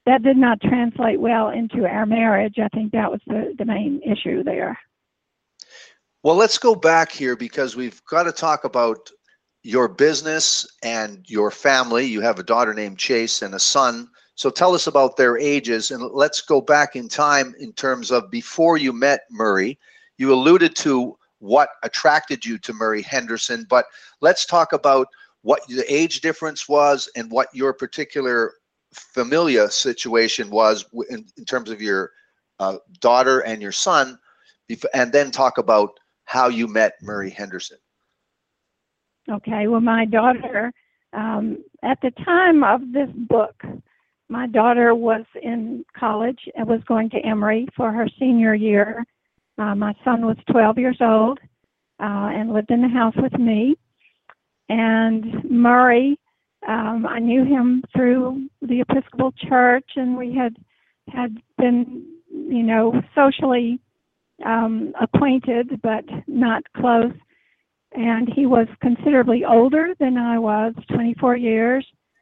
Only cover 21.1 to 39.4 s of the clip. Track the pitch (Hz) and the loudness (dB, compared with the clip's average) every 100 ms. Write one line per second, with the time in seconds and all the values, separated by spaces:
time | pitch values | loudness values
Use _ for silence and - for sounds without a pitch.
21.1 | - _ _ 101 131 - - 113 - 156 | -8 _ _ 0 2 2 -4 -10 -2 2
22.1 | 151 - 175 117 110 - 110 110 107 98 | 2 0 -8 -8 -10 -10 -6 -4 -4 -4
23.1 | 135 120 117 - 117 110 123 - - - | -6 -6 -8 -8 -8 0 2 2 -6 -20
24.1 | _ 156 180 - 170 160 143 147 135 131 | _ 2 2 2 0 2 0 2 2 0
25.1 | _ _ _ 104 147 - 123 120 143 165 | _ _ _ -2 -2 -2 -6 -2 0 -2
26.1 | - 165 156 160 147 - 147 143 139 - | -2 -6 -6 -8 -10 -2 2 4 2 -4
27.1 | 120 117 117 127 127 135 131 127 - 143 | -12 -6 -4 -4 -4 -4 -4 -8 -10 -8
28.1 | 147 131 120 113 - _ _ _ - - | -6 -2 -2 -2 -6 _ _ _ -20 -10
29.1 | 131 120 156 170 120 104 - 131 117 117 | -6 -2 0 2 2 2 0 -4 -4 -2
30.1 | 117 113 - 104 107 110 107 - 117 - | 0 0 -2 -2 2 2 2 -6 -12 -10
31.1 | 117 110 - 113 127 110 107 107 95 95 | -12 -16 -20 -8 -8 -8 -8 -4 -4 -4
32.1 | _ _ _ _ - 95 95 - _ 120 | _ _ _ _ -6 -6 -6 -12 _ 2
33.1 | 123 131 131 113 110 101 - 196 160 131 | 4 4 2 0 -8 -8 -6 0 0 0
34.1 | 123 _ _ _ _ - 113 - 135 123 | -6 _ _ _ _ -14 -10 -4 -2 2
35.1 | 143 139 127 131 - 113 107 104 - _ | 2 0 0 0 0 2 2 2 -4 _
36.1 | _ - 131 123 117 113 107 107 - 98 | _ -6 0 0 0 -2 0 0 -2 -10
37.1 | 104 95 92 101 92 - - _ _ _ | -10 -10 -10 -12 -12 -14 -20 _ _ _
38.1 | _ _ _ _ _ _ _ _ _ _ | _ _ _ _ _ _ _ _ _ _
39.1 | _ - 208 | _ -10 -10